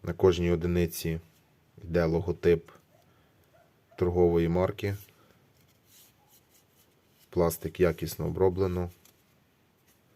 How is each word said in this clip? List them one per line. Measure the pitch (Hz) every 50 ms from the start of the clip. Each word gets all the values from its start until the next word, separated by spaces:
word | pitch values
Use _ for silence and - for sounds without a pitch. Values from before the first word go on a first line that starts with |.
| -
На | 92 87
кожній | - - 95 87 85 87 87
одиниці | 87 82 85 87 87 87 87 82 - - - 85 80 82 - _ _ _ _ _ _ _ _ _ _ - -
йде | 85 82 87 85
логотип | 82 82 82 82 87 80 - - 87 87 82 - - - - _ _ _ _ _ _ _ _ _ _ _ _ _ _ _ _ _ _ _ _ _ _ -
торгової | - 92 87 87 90 87 85 85 85 85 82
марки. | 85 90 92 95 - - - 101 98 101 - - _ _ _ _ _ _ _ _ _ _ _ _ _ _ _ _ _ - - _ _ _ _ _ _ _ _ _ _ _ _ _ _ _ _ _ _ _ _ _ _ _ _ _
Пластик | - 87 85 85 82 - - 85 - -
якісно | 90 85 80 - 85 80 - - 80
оброблено. | 82 85 87 92 95 87 92 98 92 87 90 87 87 - _ _ - _ _ _ _ _ _ _ _ _ _ _ _ _ _ _ _ _ _ _ _ _